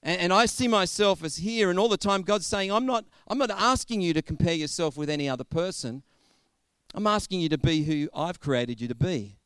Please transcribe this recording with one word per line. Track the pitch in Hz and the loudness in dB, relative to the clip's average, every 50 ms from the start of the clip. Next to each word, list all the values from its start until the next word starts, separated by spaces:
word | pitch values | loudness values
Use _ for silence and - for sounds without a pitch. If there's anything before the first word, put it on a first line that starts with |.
And, | - 151 175 180 | -2 -2 -2 0
and | 175 175 | 2 4
I | 185 202 240 | 4 4 4
see | 220 - - 254 240 | 4 2 0 0 2
myself | 226 202 185 170 - - 208 202 196 156 160 | 4 2 2 0 0 2 2 2 2 0 -2
as | 160 - 156 | -8 -8 -6
here, | 165 214 233 226 208 185 | -6 -4 0 2 2 2
and | 175 185 | 4 2
all | 208 233 | 2 2
the | 208 | 2
time | 185 - 202 196 196 | 0 2 0 0 0
God's | 185 175 208 208 - | 2 0 0 0 0
saying, | - - 202 196 190 | -2 -4 -2 -2 0
"I'm | 202 220 254 | 0 0 0
not, | 262 254 226 214 _ _ _ _ | 0 -2 -2 -4 _ _ _ _
I'm | - - 269 | -6 -2 0
not | 277 226 | 0 -2
asking | 202 185 202 240 262 240 - - 233 208 | 0 2 2 2 4 2 0 -4 -2 0
you | 185 170 | 0 2
to | 160 156 | 0 0
compare | - - 160 - - 170 165 | -2 -4 -2 0 2 2 2
yourself | 160 151 143 - - 170 156 131 143 | 0 -2 -4 -4 -2 -2 -2 -2 -4
with | 151 143 | -4 -2
any | 151 147 143 139 | -2 -2 -2 -2
other | 131 127 131 | -4 -4 -6
person. | _ - 160 175 190 185 - - 123 113 135 - _ _ _ _ _ _ _ _ _ _ _ _ _ _ _ _ _ - | _ -4 -2 -2 -2 -4 -6 -8 -8 -8 -10 -14 _ _ _ _ _ _ _ _ _ _ _ _ _ _ _ _ _ -8
I'm | - 208 214 | -2 0 0
asking | 208 208 - - 190 180 | 0 0 -2 -4 -4 -2
you | 165 160 | 0 0
to | 156 143 | 0 2
be | - 170 160 156 | 2 2 2 2
who | 151 151 156 147 147 151 - | 2 0 0 -2 -2 -4 -4
I've | - 151 170 180 - | -4 -6 -6 -6 -8
created | - 147 135 123 120 120 120 110 | -4 0 0 0 0 -2 -4 -6
you | 120 | -6
to | 120 120 | -6 -2
be | 113 139 180 180 135 101 101 101 _ _ | -2 0 0 0 -2 -4 -8 -14 _ _